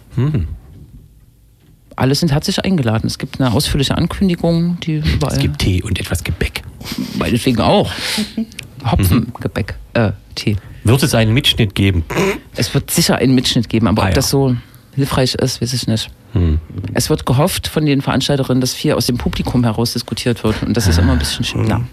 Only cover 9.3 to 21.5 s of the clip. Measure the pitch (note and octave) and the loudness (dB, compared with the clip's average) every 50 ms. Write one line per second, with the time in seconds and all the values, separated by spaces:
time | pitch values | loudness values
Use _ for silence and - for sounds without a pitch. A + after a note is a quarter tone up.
9.3 | - - - - - - G2 - - - - - - A#2 A2+ G2 G2 - - - | -4 -6 -8 -6 -4 -6 -6 -6 -8 -12 -10 -4 0 0 2 2 0 -4 -10 -16
10.3 | - - - A#2 G2+ F#2+ - - - - - G2+ A#2+ C3+ - B2+ - A#2 A2+ G#2+ | -12 -6 -2 -2 -2 -2 -4 -8 -12 -4 2 2 4 4 4 4 4 4 4 4
11.3 | A2 B2+ - - - - B2 G2+ - - G2+ G2 F#2 F2 E2 - - E3 F#3+ F#3+ | 4 2 2 2 2 2 2 0 2 2 2 2 2 2 0 -2 0 0 0 0
12.3 | G#3 - - - - - B2+ - - C#3 - - - - E3 - - - - C3+ | -2 -4 -8 -10 -6 -4 -4 -2 -2 -2 -2 0 0 0 2 2 2 2 4 4
13.3 | C3 B2 B2 - - - A2 - - A2+ A2 - - A2 A2 F#2 F2 - C3 - | 4 4 4 2 2 0 0 0 0 2 2 2 2 2 2 2 2 2 2 2
14.3 | - C#3 C3+ C3+ B2 A#2+ - - - - - - - C3+ C#3 C3+ - C#3 C3 C3 | 2 2 2 2 2 0 -4 -8 -20 -20 -20 -8 -4 -2 -2 0 0 0 0 0
15.3 | - - - C3 - - C#3+ B2 B2+ A#2+ - - A2 A2 - - - - - - | 0 0 -2 -2 -2 -2 -4 -4 -4 -4 -2 -2 -2 -2 -2 -6 -12 -18 -10 -4
16.3 | - G2+ F2 E2 D#2 D#2 - - - G2 F#2+ - - - - - D#3 D3+ - - | -2 0 2 2 2 0 -2 -6 -8 -8 -8 -6 -4 -2 0 0 0 0 0 0
17.3 | C3 B2+ D3+ G3 - - - - - E3 D3+ D3 C#3 C3+ C#3 C#3 - C3+ - - | 2 2 2 2 0 -2 -6 -4 -2 0 2 2 2 2 2 0 0 0 0 0
18.3 | C#3+ C3+ C3 - B2+ C3 B2+ B2 - - - D3+ - - - - B2 B2 - F3 | 0 0 0 0 0 0 0 0 -2 -2 0 0 0 0 0 0 0 -2 -2 -2
19.3 | - - F3+ - - B2 A#2+ A#2 G#2 A2 A#2 A#2+ - A#2+ - - - - - B2+ | -2 -2 -2 0 0 2 2 2 2 0 -2 -2 -2 -4 -6 -6 -6 -4 -2 -2
20.3 | A#2 - - A2 G#2 - - - G#2 A#2 A2 F#2 E2+ E2+ F2 E2 D#2+ D2+ D2 - | -2 0 0 0 0 0 0 -2 0 2 2 4 4 4 4 4 4 2 0 -2
21.3 | - - - - | -2 -4 -4 -4